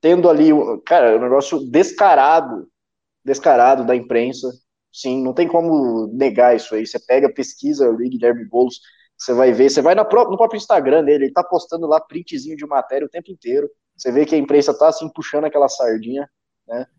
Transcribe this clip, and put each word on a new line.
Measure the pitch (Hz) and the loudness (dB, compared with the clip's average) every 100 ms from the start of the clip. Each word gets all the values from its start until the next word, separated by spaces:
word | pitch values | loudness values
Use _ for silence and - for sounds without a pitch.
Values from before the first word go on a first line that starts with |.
tendo | 160 180 175 | 4 4 4
ali, | 160 156 | 4 4
um, | 151 123 110 | 4 0 -6
cara, | - 170 120 110 | 0 4 4 4
um | |
negócio | 123 135 139 160 135 | 2 0 0 -6 -2
descarado, | 131 190 - 202 151 135 160 139 107 - _ _ _ _ _ | 0 0 2 2 4 4 2 0 -12 -16 _ _ _ _ _
descarado | 131 135 - 131 123 135 117 | -6 -2 2 4 4 4 0
da | 127 | -2
imprensa, | 123 120 120 131 127 123 _ _ _ | 0 -2 -2 -6 -12 -12 _ _ _
sim, | - 131 131 | -14 -8 -4
não | 131 | -4
tem | 127 170 | -2 0
como | 170 170 156 131 113 110 | 0 0 0 0 -4 -6
negar | 117 135 107 123 117 | -2 -2 2 2 2
isso | - | -2
aí. | 110 113 | -8 -8
Você | 117 | -10
pega, | _ 127 - | _ 0 0
pesquisa | - 131 - 285 143 131 | -2 -10 -8 -6 0 0
ali, | 113 123 | 0 -4
Guilherme | 127 120 120 107 | -2 -2 -2 -4
Boulos, | 117 127 - _ _ _ _ | -2 -2 -4 _ _ _ _
você | - 123 | -6 2
vai | 131 | 2
ver, | 113 135 | 4 2
você | 139 | 2
vai | 139 | 2
na | 185 | 2
pró-, | 214 226 247 | 2 2 2
no | 190 | 0
próprio | 226 226 | -2 -2
Instagram | - 202 135 151 | -2 0 2 2
dele, | 143 147 135 | 2 0 0
ele | |
tá | 143 | -4
postando | - 175 - 170 160 | -2 -4 -6 -10 -2
lá | 156 | -2
printzinho | 156 165 175 147 139 156 | -2 -16 -12 -14 -14 -14
de | 285 | -6
matéria | 240 - 135 147 | -6 -4 -6 -8
o | |
tempo | 170 175 | -12 -18
inteiro. | 185 117 127 147 _ _ _ | -18 -6 -6 -6 _ _ _
Você | 127 | -4
vê | 123 151 | -2 0
que | |
a | 160 | -2
imprensa | 143 147 147 - | 0 0 0 2
tá, | 156 | 0
assim, | 156 156 | 0 -10
puxando | - 156 147 151 | -12 -8 -6 -4
aquela | 147 139 | 0 -2
sardinha, | - 123 110 110 135 143 _ _ _ _ | -2 -4 -4 -6 -10 -12 _ _ _ _
né? | 117 127 | -12 -12